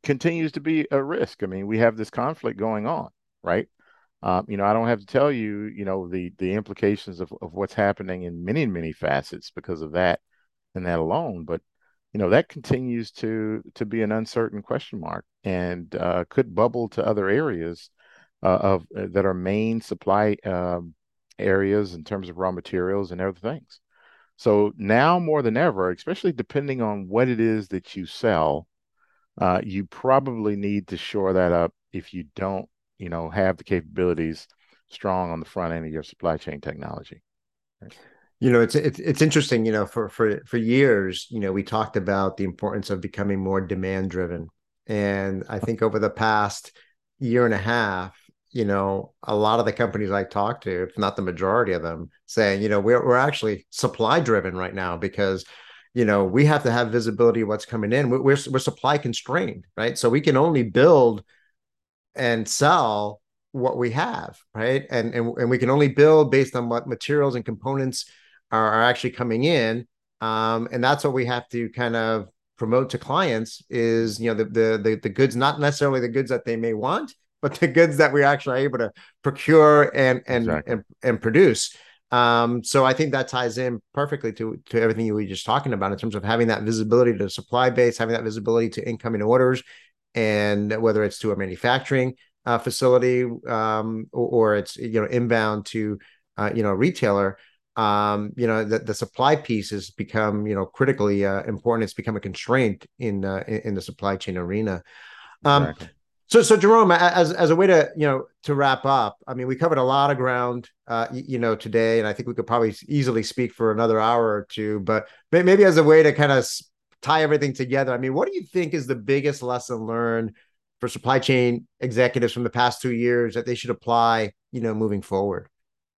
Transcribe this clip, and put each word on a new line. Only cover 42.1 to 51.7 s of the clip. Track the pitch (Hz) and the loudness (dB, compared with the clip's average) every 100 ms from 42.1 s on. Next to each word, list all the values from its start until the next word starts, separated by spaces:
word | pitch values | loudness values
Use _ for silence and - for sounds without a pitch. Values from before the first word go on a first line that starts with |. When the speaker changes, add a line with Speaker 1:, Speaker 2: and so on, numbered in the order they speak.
| 98 95 - | -2 -2 -4
Speaker 2:
the | |
importance | 98 - 104 104 98 | -8 -6 -8 -6 -6
of | 95 | -8
becoming | 95 - 101 98 | -8 -6 -4 -4
more | 95 95 | -2 -4
demand | 92 92 92 95 95 | -4 -6 -4 -4 -4
driven. | 87 87 85 82 _ _ _ - | -4 -6 -8 -12 _ _ _ -6
And | 107 101 98 98 95 - | -4 -2 -2 -4 -6 -8
I | 104 | -6
think | 113 113 | -6 -2
over | 110 101 | -2 0
the | 104 | -2
past | - 110 107 101 - - _ _ _ _ - | 0 0 2 -2 -6 -16 _ _ _ _ -8
year | 127 123 | -2 2
and | 120 | 2
a | 101 | 0
half, | 107 120 107 92 95 - _ _ _ | 0 0 0 -4 -8 -14 _ _ _
you | 123 | -4
know, | 104 98 98 98 - _ | -2 0 0 -4 -8 _
a | - 104 | -4 0
lot | 107 117 | 2 2
of | 117 | 0
the | |
companies | - 113 104 101 | -2 -2 -2 -2
I | 101 | -2
talked | 95 104 101 131 | -2 -2 -4 -4
to, | 101 90 | -6 -6
if | 92 - | -6 -4
not | 101 - | -4 -2
the | |
majority | 92 85 95 113 104 | -6 -4 0 0 0